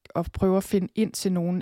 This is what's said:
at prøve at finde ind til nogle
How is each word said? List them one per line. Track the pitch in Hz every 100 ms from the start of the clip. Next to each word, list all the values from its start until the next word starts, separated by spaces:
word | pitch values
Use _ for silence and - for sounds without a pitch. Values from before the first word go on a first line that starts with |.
| - -
at | 170
prøve | - 190 190
at |
finde | 190 202 180 -
ind | 220
til | - 196
nogle | 180 170 180